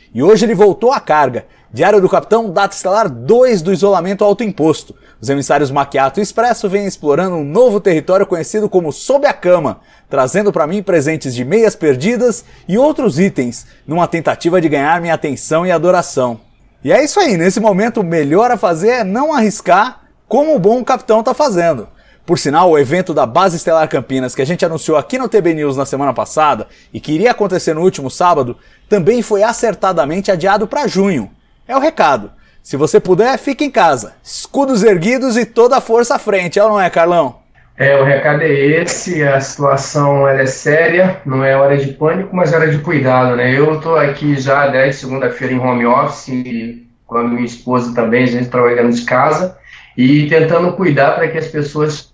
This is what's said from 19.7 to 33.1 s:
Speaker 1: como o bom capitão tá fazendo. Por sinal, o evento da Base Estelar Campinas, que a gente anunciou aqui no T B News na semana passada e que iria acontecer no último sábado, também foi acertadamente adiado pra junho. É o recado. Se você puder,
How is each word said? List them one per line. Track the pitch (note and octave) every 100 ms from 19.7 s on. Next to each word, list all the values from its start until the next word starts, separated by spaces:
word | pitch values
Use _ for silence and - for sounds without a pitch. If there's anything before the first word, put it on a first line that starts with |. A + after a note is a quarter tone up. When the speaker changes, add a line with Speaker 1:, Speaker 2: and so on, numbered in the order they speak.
| F3+ B3 - _ _ -
Speaker 1:
como | A#3+ D#4 C#4
o |
bom | F#3+ B3
capitão | A#3+ B3 - A3
tá | A3+
fazendo. | B3 D4 F3+ E3+ C3 G2 - _ _ -
Por | -
sinal, | D3 D3+ F#3
o | D3+
evento | C3 F3 F3+
da | D3 B2
Base | D3 F#3+ E3
Estelar | - D#3+ D#3
Campinas, | C#3+ - C3 B2+ -
que |
a | C3+
gente | F3
anunciou | F3 D#3+ - D3+
aqui | - B3+
no | B3+
T | G#3+
B | F3 D#3+
News | D3 C3
na | C3
semana | C3+ C#3
passada | A2+ G#2+ D#3 D3+ A#2 - _ _
e | A2+
que | -
iria | D#3 A#3+
acontecer | - G3+ F3+ -
no | D#3
último | F3+ - C3+
sábado, | - F3+ D#3 B2 - _ _ -
também | G#3 E3 A#3+
foi | G#3+ G3+
acertadamente | A3 A3+ A3+ F3 F#3+ E3+ C#3+ F3+ G3
adiado | F3+ F#3+ G3+ G#3
pra | D4 A#3+
junho. | F#3 G3 D3+ G2 _ _ _ -
É | C4
o |
recado. | D4+ D#4+ D#3+ C3+ - - _ _
Se | - C3+
você | D3 G#3+
puder, | F3+